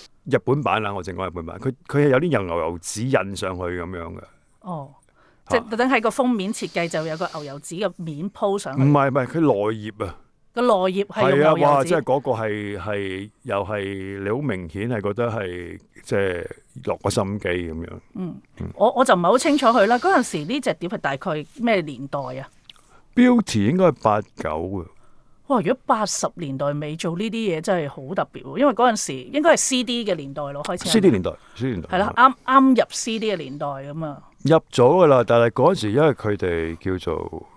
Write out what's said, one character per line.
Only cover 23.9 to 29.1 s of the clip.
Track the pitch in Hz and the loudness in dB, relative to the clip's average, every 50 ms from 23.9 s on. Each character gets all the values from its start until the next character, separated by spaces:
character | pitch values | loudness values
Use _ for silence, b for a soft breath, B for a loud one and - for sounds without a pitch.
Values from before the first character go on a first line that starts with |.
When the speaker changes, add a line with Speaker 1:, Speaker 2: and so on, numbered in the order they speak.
| 147 - | 4 2
Speaker 1:
八 | - 110 104 107 | 2 2 2 2
九 | - - _ - - 78 78 80 87 92 98 95 | 0 -4 _ -8 -6 -6 -4 -4 -6 -6 -6 -8
啊。 | 82 - _ - - - - - _ _ _ _ _ - | -10 -12 _ -20 -20 -20 -20 -20 _ _ _ _ _ -2
Speaker 2:
哇！ | 277 233 | 0 0
如 | 147 180 254 | 2 0 -2
果 | - _ | -2 _
八 | - - 220 214 | -2 0 0 0
十 | 185 - - - 151 - | -2 -4 -4 -4 -6 -6
年 | - 170 139 135 | -8 -8 -8 -4
代 | 135 143 143 | -2 -2 -2
尾 | 147 147 151 151 156 | -2 -4 -6 -8 -8
做 | 160 - 170 165 175 | -6 -6 -4 -4 -4
呢 | 214 226 | -4 -4
啲 | 190 226 226 196 165 | -4 -4 -2 -2 -2
嘢 | 156 | -2
真 | 160 - 190 170 147 | 0 0 0 0 -2
係 | 139 | -4
好 | - 156 135 131 - | -8 -12 -12 -8 -4
特 | - 151 - | -4 -4 -6
別 | - - - | -8 -14 -14
喎， | 131 135 190 | -8 -2 2
因 | - | 2
為 | - | 2
嗰 | 240 - 240 247 | 4 4 2 2
陣 | 220 | 2
時 | - - - | 0 -4 -6